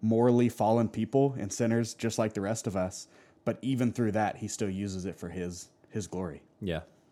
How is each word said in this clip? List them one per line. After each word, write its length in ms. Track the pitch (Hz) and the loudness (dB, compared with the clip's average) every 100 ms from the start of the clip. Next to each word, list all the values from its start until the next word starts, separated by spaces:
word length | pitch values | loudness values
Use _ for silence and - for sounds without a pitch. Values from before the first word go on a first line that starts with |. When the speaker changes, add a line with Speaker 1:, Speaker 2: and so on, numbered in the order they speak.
Speaker 1:
morally 480 | 110 113 123 120 120 | 2 4 6 6 4
fallen 400 | - 107 117 110 | 4 4 4 2
people 460 | 110 110 135 139 127 | 0 0 2 2 0
and 140 | 104 | -8
sinners, 400 | - 117 117 110 | 0 2 2 0
just 240 | - 113 117 | -2 -4 0
like 140 | 113 | -2
the 80 | 107 | 0
rest 260 | 98 113 110 | -2 -2 -2
of 80 | |
us. 320 | 95 92 - - - - _ | -2 -4 -6 -16 -20 -20 _
But 140 | 196 185 | -4 -4
even 300 | 127 127 120 | -2 0 0
through 200 | - 110 | 0 0
that, 240 | 107 101 - | 2 0 -2
he 100 | 104 | -8
still 220 | - 101 | -4 -4
uses 340 | 95 101 95 | -2 -4 -4
it 120 | 92 82 | -6 -8
for 120 | 85 | -8
his, 400 | 90 90 90 - _ _ | -6 -6 -8 -16 _ _
his 160 | - 85 | -8 -6
glory. 340 | 90 87 - _ _ | -6 -6 -8 _ _
Speaker 2:
Yeah. 200 | 98 80 - _ _ | -4 -4 -6 _ _